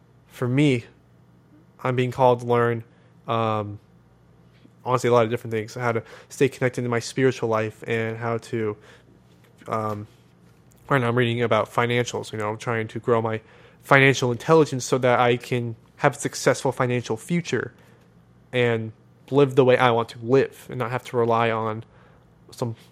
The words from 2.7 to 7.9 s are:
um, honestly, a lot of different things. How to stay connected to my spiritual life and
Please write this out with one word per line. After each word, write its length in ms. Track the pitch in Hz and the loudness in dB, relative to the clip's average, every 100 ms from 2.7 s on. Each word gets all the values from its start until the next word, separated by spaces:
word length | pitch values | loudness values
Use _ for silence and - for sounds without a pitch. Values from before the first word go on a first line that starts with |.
| 117 - _ _ _ - | -2 -8 _ _ _ -6
um, 540 | 113 113 107 104 101 _ _ _ _ _ _ _ _ - _ | -2 0 -2 -6 -12 _ _ _ _ _ _ _ _ -20 _
honestly, 260 | 120 123 120 | -2 0 4
a 20 | |
lot 120 | 120 | 4
of 60 | 113 | 2
different 200 | 120 117 | -2 -6
things. 240 | 113 107 | -6 -6
How 160 | 127 123 | -6 -2
to 120 | 113 - - - | -2 -6 -18 -20
stay 200 | - 135 | -2 -2
connected 340 | - 127 127 | 0 -4 -2
to 60 | 120 | -4
my 120 | 117 | -4
spiritual 480 | - - 131 120 117 | -4 0 0 0 -2
life 340 | 110 110 - | -2 -4 -8
and 280 | - | -6